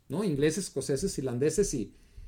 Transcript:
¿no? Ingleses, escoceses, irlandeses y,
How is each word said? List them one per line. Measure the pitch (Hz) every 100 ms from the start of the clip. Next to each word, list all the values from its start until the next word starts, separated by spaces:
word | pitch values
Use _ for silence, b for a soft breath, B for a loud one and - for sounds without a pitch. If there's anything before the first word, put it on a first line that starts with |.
| -
¿no? | 147
Ingleses, | 214 135 151 208 190
escoceses, | 139 131 135 190 -
irlandeses | 131 120 151 151 131
y, | 135 98 b b b